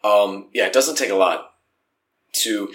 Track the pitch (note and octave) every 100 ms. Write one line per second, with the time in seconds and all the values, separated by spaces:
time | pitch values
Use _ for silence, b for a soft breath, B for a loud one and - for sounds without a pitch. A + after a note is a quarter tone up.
0 | G#2 G#2 G2 G2 - A#2+ F#2+ C3 D#3 D3
1 | B2 F#2+ F#2 D#2 - _ _ _ _ _
2 | _ _ _ - A2+ G#2+ G2